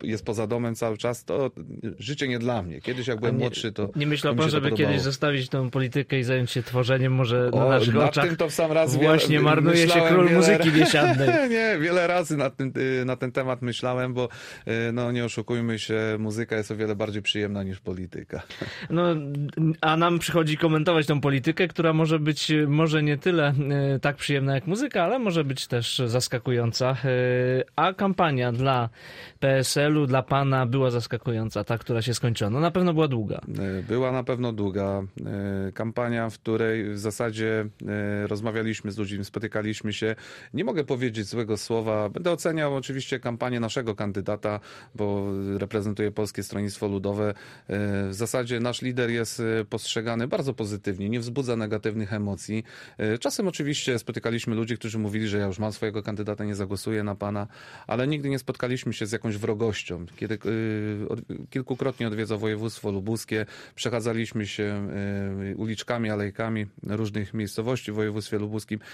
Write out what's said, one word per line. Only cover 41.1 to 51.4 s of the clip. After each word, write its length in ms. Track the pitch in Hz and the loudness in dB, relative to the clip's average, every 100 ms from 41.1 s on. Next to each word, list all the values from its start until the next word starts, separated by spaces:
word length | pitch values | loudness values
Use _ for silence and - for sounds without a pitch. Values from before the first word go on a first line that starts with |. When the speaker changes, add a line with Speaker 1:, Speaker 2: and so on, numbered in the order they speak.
| 110 101 | -4 -4
Speaker 1:
złego 300 | 113 110 104 | -4 -2 -4
słowa. 520 | - 113 110 107 104 | -2 -2 0 0 0
Będę 220 | 101 175 | -2 -2
oceniał 440 | 170 170 160 147 135 | 0 -2 0 0 -2
oczywiście 440 | 131 135 - 127 | -4 -8 -4 -4
kampanię 400 | 123 117 127 120 | -4 -4 -2 -2
naszego 360 | 113 139 113 101 | -2 -2 -4 -4
kandydata, 640 | 104 98 90 104 107 104 - - - - | -4 -4 -4 -2 -2 -4 -8 -20 -18 -4
bo 360 | 104 101 101 98 98 98 | -2 0 -2 -4 -4 -4
reprezentuje 540 | 98 107 104 101 104 | -2 -2 -2 -2 -2
Polskie 320 | 104 104 - | -2 -4 -6
Stronnictwo 440 | 98 101 101 - 107 | -8 -6 -6 -4 -4
Ludowe. 420 | 98 101 101 104 | -2 -2 -2 -2
Y, 20 | 101 - - - 101 104 101 98 | -4 -14 -18 -6 -4 -2 -2 -4
w 40 | |
zasadzie 460 | 98 117 135 120 120 | -4 -2 -2 -2 -2
nasz 220 | 120 117 | -2 -2
lider 280 | 127 127 120 | -4 -2 0
jest, 300 | 117 110 - | 0 -4 -4
y, 260 | 113 110 104 | -2 -2 -2
postrzegany 580 | 113 - 120 113 117 127 | -6 -4 -4 -2 -2 -2
bardzo 260 | 208 139 | -2 -2
pozytywnie, 560 | 117 104 101 101 95 101 | -4 -4 -4 -4 -4 -2
nie 100 | 120 | -4
wzbudza 360 | 120 123 | -4 -4